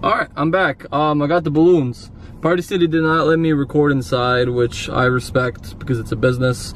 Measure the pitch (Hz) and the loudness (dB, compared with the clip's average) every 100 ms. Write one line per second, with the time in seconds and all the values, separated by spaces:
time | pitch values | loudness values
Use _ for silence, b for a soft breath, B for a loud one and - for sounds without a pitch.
0 | - 226 156 - 151 180 180 139 - 143 | 0 -2 -2 -2 0 2 0 -2 -6 -2
1 | 151 147 143 175 160 147 170 175 127 117 | 0 0 0 0 0 4 4 4 2 -6
2 | - - B B 156 180 175 196 170 160 | -14 -20 B B 0 0 -2 0 0 2
3 | 160 160 151 160 165 151 139 151 147 139 | 2 2 2 2 2 0 0 2 2 2
4 | 120 127 123 123 123 123 120 - - - | 0 -2 0 2 0 0 0 -2 -6 0
5 | 127 127 120 131 127 - - - - 123 | 2 2 0 -2 -2 -6 -14 -14 -6 -4
6 | 110 110 127 123 127 120 - | -4 -2 0 2 0 -2 -6